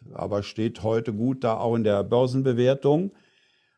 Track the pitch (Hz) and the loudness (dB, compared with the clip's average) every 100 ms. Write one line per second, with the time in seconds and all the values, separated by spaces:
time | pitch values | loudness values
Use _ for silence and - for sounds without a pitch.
0 | 113 - 98 101 101 - 110 117 110 113 | -20 -10 -4 -4 -4 -4 -4 -2 -2 0
1 | 113 104 123 127 120 110 117 117 107 101 | -2 -4 -2 -2 -2 -2 0 0 2 0
2 | 95 117 127 131 131 120 123 135 143 151 | 2 2 2 0 0 2 2 2 2 2
3 | 196 - _ _ _ _ _ | 0 -8 _ _ _ _ _